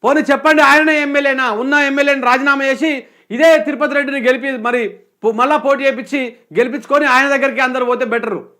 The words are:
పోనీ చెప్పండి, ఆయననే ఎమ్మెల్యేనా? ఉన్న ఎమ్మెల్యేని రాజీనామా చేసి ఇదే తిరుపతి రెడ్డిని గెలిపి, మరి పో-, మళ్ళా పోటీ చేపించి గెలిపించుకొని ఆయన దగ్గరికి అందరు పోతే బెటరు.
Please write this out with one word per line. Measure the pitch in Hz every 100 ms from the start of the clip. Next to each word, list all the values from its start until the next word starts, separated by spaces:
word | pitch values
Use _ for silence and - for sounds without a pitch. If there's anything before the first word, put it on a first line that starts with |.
పోనీ | 220 294
చెప్పండి, | 294 277 311 311
ఆయననే | 285 294 311 302
ఎమ్మెల్యేనా? | 285 285 277 262 254
ఉన్న | 214 262
ఎమ్మెల్యేని | 294 285 277 285 277
రాజీనామా | 254 254 277 277
చేసి | 269 269 320 277 226 _ _
ఇదే | 226 320 311
తిరుపతి | 311 277 294
రెడ్డిని | 285 277 277
గెలిపి, | 240 254 269
మరి | 262 226 247 220 - _ _
పో-, | 214
మళ్ళా | 220 254 302
పోటీ | 262 277
చేపించి | 269 233 262 285 254 226 _ 156
గెలిపించుకొని | 247 277 - 285 294
ఆయన | 254 277
దగ్గరికి | 277 269 233
అందరు | 262 254
పోతే | 247 240
బెటరు. | 247 233 233 185 - _